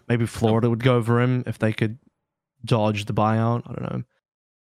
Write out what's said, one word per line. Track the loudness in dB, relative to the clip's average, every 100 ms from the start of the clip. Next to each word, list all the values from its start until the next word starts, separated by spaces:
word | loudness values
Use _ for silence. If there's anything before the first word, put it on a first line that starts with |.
| -2
Maybe | 0 -2
Florida | 0 2 2 2
would | 2
go | 2 2
for | 2 2
him | 2 0 -4
if | -4
they | -2
could | 0 -4 -4 _ _ _ _ _ _ -2
dodge | 2 2 -2 -4
the |
buyout. | 0 2 2 0 -2 -6
I |
don't | -10 -8
know. | -8 -10 _ _ _ _ _ _